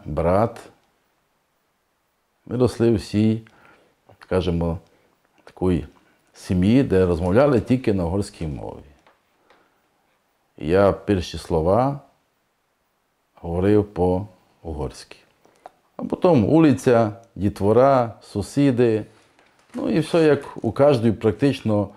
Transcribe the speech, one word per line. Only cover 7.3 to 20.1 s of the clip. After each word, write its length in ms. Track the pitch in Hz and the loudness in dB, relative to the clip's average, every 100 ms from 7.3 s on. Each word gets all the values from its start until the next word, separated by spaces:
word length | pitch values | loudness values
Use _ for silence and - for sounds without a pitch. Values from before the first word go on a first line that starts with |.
| 107 147 123 | 2 2 0
тільки 320 | - 131 117 | 0 -2 0
на 140 | 98 82 | -2 -2
угорській 400 | 98 101 - 80 | -4 -8 -10 -10
мові. 360 | 64 52 - 71 _ _ _ _ _ _ _ _ _ _ _ _ _ _ _ _ - | -10 -12 -16 -20 _ _ _ _ _ _ _ _ _ _ _ _ _ _ _ _ -12
Я 360 | 76 92 101 | -2 2 2
перші 460 | - - 98 - 80 | 0 -2 -4 -4 -12
слова 640 | - 82 82 107 135 143 - _ _ _ _ _ _ _ _ _ _ _ _ | -4 -2 0 0 0 -6 -14 _ _ _ _ _ _ _ _ _ _ _ _
говорив 500 | _ 87 87 98 107 | _ -6 0 4 2
по-угорськи. 1300 | 104 87 90 92 104 _ _ _ 85 78 65 - - - _ _ _ _ - _ _ - | 2 -2 0 0 -6 _ _ _ -14 -10 -10 -10 -20 -20 _ _ _ _ -20 _ _ -14
А 80 | |
потім 420 | - - 180 143 98 | -8 0 2 4 4
вулиця, 640 | 160 156 131 131 117 107 101 _ - | 4 4 2 2 2 2 -4 _ -6
дітвора, 800 | 98 - 98 113 135 135 113 - | -6 -2 2 4 4 2 0 -8
сусіди. 800 | - 104 95 143 143 120 120 107 - _ _ _ _ _ _ | -10 -10 -4 0 0 2 2 0 -4 _ _ _ _ _ _
Ну 160 | 247 - | -8 -2
і 100 | 190 | -2
все, 240 | 147 | 0